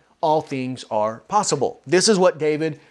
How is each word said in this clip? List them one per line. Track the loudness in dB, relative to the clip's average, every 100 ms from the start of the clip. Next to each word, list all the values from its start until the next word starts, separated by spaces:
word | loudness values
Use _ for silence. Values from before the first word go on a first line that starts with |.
| _ _
all | 0 0
things | -2 -8 -6 -10 -6
are | -2 -2 -4 -2
possible. | -2 0 0 -2 -4 0
This | 2 4
is | 4
what | 4 2
David | -2 0 -2 -6 _